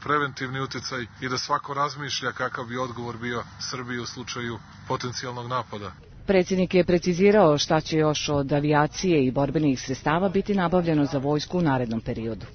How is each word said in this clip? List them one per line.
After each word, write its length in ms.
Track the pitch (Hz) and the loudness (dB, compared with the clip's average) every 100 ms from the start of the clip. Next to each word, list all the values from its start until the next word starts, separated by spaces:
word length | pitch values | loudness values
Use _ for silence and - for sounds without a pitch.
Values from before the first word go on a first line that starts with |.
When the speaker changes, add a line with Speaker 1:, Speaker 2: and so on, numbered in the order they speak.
Speaker 1:
preventivni 560 | 139 147 139 139 131 135 | -2 0 0 -4 -8 -6
uticaj 420 | 135 131 - 131 113 - | -6 -6 -8 -8 -10 -8
i 80 | 139 | -6
da 100 | 123 | -4
svako 360 | - 143 - | -2 -4 -2
razmišlja 580 | 139 143 139 139 - 127 | -2 -4 -4 -8 -6 -6
kakav 320 | 113 127 139 | -4 -4 -6
bi 120 | 117 120 | -6 -4
odgovor 400 | 127 117 120 113 | -6 -6 -8 -6
bio 260 | 120 120 101 - | -6 -6 -6 -10
Srbiji 400 | - 127 123 123 | -10 -8 -6 -8
u 80 | 117 | -8
slučaju 520 | - 117 123 120 110 - - - | -10 -10 -8 -6 -8 -12 -14 -6
potencijalnog 600 | 131 123 117 127 123 120 | -4 -4 -8 -8 -8 -4
napada. 440 | 127 117 104 98 - - - - | -4 -4 -8 -10 -14 -20 -8 2
Speaker 2:
Predsjednik 480 | 190 180 185 180 | 4 4 2 2
je 100 | 185 | 4
precizirao 720 | 175 175 180 170 202 208 170 147 | 4 2 2 4 6 8 8 6
šta 220 | - 156 | 2 0
će 180 | - 160 | 2 2
još 300 | 151 147 - | 2 2 0
od 240 | 143 139 | 0 0
avijacije 720 | 147 147 147 151 - 190 160 131 | 0 4 4 2 0 2 4 4
i 40 | |
borbenih 500 | 127 139 151 151 123 | 2 0 2 2 0
sredstava 480 | - 127 151 160 196 | -2 -4 0 2 2
biti 260 | 196 196 | 0 0
nabavljeno 500 | 202 170 180 170 151 | 2 2 2 4 2
za 140 | 139 139 | 2 0
vojsku 400 | 139 151 - 180 | 0 0 0 0
u 40 | |
narednom 380 | 165 131 120 113 | 2 2 0 -4
periodu. 460 | 127 117 113 107 - | -4 -6 -6 -8 -12